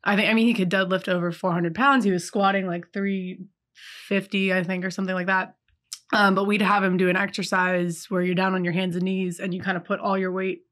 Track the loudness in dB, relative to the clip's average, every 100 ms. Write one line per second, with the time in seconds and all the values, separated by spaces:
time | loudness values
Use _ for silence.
0 | 2 2 4 4 4 2 2 0 0 -2
1 | 0 -2 -2 -2 -2 0 -2 2 4 4
2 | 2 0 -2 0 2 2 -2 -6 -8 -6
3 | -4 -4 -6 -12 -18 _ _ _ -20 -20
4 | -4 -4 -2 -2 0 0 0 -4 -4 -4
5 | -4 -2 0 0 -2 _ _ _ _ -20
6 | _ 4 4 4 2 2 2 2 2 2
7 | 2 2 -2 -4 -2 0 0 0 -2 -6
8 | -4 -2 0 0 0 0 0 0 -2 -2
9 | -2 -2 -4 -4 -6 -4 -4 -4 -4 -4
10 | -2 -2 -2 -4 -4 -6 _